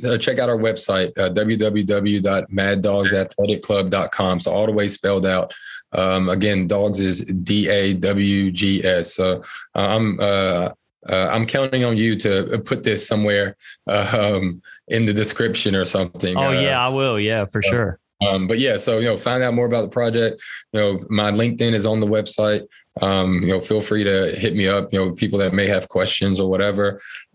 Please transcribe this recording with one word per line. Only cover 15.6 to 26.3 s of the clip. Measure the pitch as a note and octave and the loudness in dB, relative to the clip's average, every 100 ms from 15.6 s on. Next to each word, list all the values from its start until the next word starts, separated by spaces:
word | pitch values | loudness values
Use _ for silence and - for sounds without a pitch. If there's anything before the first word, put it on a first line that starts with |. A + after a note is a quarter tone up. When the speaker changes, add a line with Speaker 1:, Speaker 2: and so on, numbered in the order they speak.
| - G2 | 0 0
Speaker 1:
or | F2+ | 0
something. | G2 F2+ - F2+ F#2 | 0 -2 -4 -4 0
Speaker 2:
Oh, | C#3 | 0
Speaker 1:
Uh, | C3+ | 2
Speaker 2:
yeah, | C#3 C3 | 2 2
I | B2 | 0
will. | C3+ C3+ A2 | 0 0 0
Yeah, | G#2 A2+ G2 | 0 0 -2
for | G#2+ | -2
Speaker 1:
uh, | G2 | 0
Speaker 2:
sure. | A#2+ G#2 E2+ _ _ G2+ | 0 -2 -4 _ _ 0
Speaker 1:
um, | F#2+ F#2 | 0 0
but | A2+ | 0
yeah, | C3 G#2 | 2 0
so, | - A2+ | 0 0
you | A#2 | 0
know, | G#2 | 0
find | - B2+ | -2 0
out | B2+ | 0
more | A#2+ A#2+ | 2 2
about | A#2+ | 0
the | G2+ | 0
project. | B2 A#2 A#2 A2+ - - - - | 0 0 2 0 -2 -14 -18 -6
You | G#2+ | 0
know, | G#2 G2 F#2 | 0 0 -2
my | G#2+ G#2 | 0 2
LinkedIn | G#2 A#2 A#2 A#2+ | 2 0 0 0
is | A2+ G#2 | 2 2
on | A2 | 2
the | G#2 | 2
website. | G#2+ G2 - G#2+ G#2 - - _ - | 0 0 0 2 0 -4 -20 _ -2
Um, | G2 G2 F#2 F#2 | 0 2 2 2
you | F2+ | 2
know, | F#2+ | 0
feel | - G#2+ | 0 -2
free | G#2 G#2+ | 0 0
to | G2+ F#2+ F#2+ - | 2 2 0 0
hit | A2 F2 | -2 0
me | F#2+ | 2
up, | G2+ F#2+ | 0 0
you | F#2+ | 0
know, | F#2 | 0
people | E2+ G#2+ G2 | 0 -2 0
that | F#2+ | 2
may | F#2+ G2 | 2 2
have | G2 - | 0 0
questions | - F#2 - G2 | -2 0 0 0